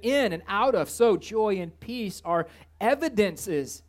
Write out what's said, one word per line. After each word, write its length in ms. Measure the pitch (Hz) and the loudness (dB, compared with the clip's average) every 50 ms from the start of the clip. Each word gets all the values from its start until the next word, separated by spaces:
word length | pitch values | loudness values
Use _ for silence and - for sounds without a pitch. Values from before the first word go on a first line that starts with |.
in 300 | - 233 277 285 262 202 | -2 0 2 2 2 0
and 100 | 170 165 - - | -2 -4 -4 -4
out 260 | 196 202 240 269 240 | 0 2 2 2 2
of. 140 | 185 147 - | 2 0 -2
So 280 | - - 233 233 196 | 2 4 4 4 4
joy 400 | 160 - - 214 220 220 214 196 | 2 -2 -4 -2 0 0 0 0
and 220 | 190 175 165 - - | -2 -4 -8 -10 -14
peace 420 | - - 240 247 226 190 170 - - | -12 -10 -8 -6 -6 -6 -8 -8 -4
are 220 | 170 175 170 160 - - - - - - - | -2 0 0 0 -2 -8 -18 -20 -20 -8 -2
evidences 1000 | 196 233 285 277 330 311 226 208 208 190 160 156 - 208 165 147 135 - - - - | 0 0 2 2 0 0 2 2 2 2 0 -4 -6 -2 -2 -2 -2 -4 -8 -14 -18